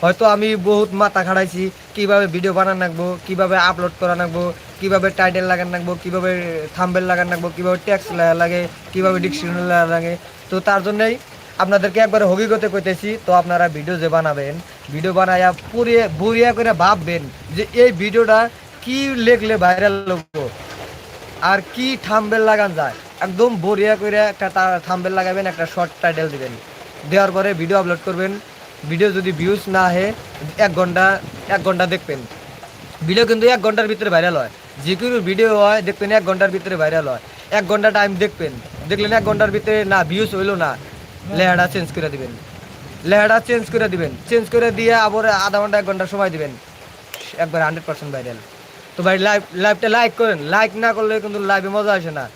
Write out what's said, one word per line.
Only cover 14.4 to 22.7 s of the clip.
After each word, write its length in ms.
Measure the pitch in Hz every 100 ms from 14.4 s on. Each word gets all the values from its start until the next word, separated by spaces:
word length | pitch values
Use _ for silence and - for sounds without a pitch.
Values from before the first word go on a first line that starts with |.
| 139 156 - - -
ভিডিও 200 | 143 175 180
বানাইয়া 300 | 185 185 185 180 -
পুরিয়ে 320 | 226 233 233 214 156
বুড়িয়া 320 | 196 226 240 233
করে 140 | 233 185
ভাববেন 400 | 180 208 156 170 143 - - 160
যে 80 | 214 233
এই 80 | 247 180
ভিডিওটা 380 | 202 208 226 220 233 - - -
কি 140 | - 262 277 262 226
লেখলে 280 | 240 214 220
ভাইরাল 320 | 180 185 202 196 196 180
হবো 260 | 160 156 131 104 - - - - - - - - 170
আর 80 | 196 190
কি 140 | - 254 254 185
থাম্বনেল 360 | 214 214 226 220
লাগান 220 | 214 202